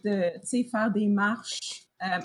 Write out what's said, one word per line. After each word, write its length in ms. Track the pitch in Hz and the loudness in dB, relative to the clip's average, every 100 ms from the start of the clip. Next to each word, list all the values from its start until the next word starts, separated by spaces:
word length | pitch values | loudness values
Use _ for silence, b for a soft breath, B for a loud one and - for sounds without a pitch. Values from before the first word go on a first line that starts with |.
de, 280 | 208 196 175 170 | 0 2 2 -2
tu 60 | - | -2
sais, 160 | 247 240 | -2 0
faire 200 | 214 220 | 0 2
des 160 | 208 208 | 2 2
marches, 800 | 202 202 233 - - - - - _ | 4 2 0 -6 -8 -8 -12 -16 _
euh, 160 | 185 180 | -4 -2